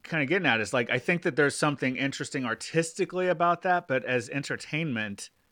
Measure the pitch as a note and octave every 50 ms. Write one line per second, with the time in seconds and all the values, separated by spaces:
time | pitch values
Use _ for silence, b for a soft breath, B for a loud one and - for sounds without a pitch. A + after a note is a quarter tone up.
0 | - - E3+ D#3 C#3 B2+ F3 G3+ F3 C3+ A#2 A2 G#2+ - - B2 A#2+ - A#2+ B2+
1 | - - F3 E3+ - E3+ C3 D#3 D3 C#3 - - D#3+ D3+ C#3+ - C3+ B2+ C3 -
2 | C3+ C#3 C3+ - C#3 - - C#3 B2+ A#2 A2+ - - - - D#3+ E3 E3 - -
3 | F#3 E3 F3 F#3 F3+ F3+ F3 E3 F3 F3 E3+ E3+ - F#3+ F3+ F3 F3 - C3 C3
4 | - A#2+ B2+ B2 A2+ B2 - C#3 C3+ - C3+ A2+ - - D3+ D3+ E3 D#3 A#2+ A2
5 | G#2+ G#2 G2+ - - - _ _ _ _